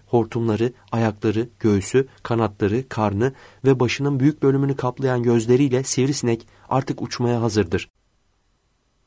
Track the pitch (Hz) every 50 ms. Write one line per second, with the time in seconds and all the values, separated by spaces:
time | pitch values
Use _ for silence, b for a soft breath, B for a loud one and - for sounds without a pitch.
0 | _ _ - 120 110 113 - 117 117 113 107 104 113 127 123 b b b - 117
1 | 117 113 101 104 - 110 101 110 120 - - _ - 110 101 98 95 - - 127
2 | 135 B B B _ - 120 117 113 104 101 - 110 98 104 123 135 - - 120
3 | 107 104 95 101 117 135 B B B B B B - 131 135 123 127 113 - -
4 | 139 143 143 131 131 151 156 - - 139 135 135 139 139 139 139 131 127 123 -
5 | 135 131 127 123 120 120 117 117 110 117 123 127 147 135 123 127 135 - - 135
6 | 127 135 143 - - 120 117 113 - b b b b b 117 135 131 - 139 -
7 | 123 113 - - 120 120 120 117 113 117 98 107 95 85 98 87 - - _ _
8 | _ _ _ _ _ _ _ _ _ _ _ _ _ _ _ _ _ _ _ _
9 | _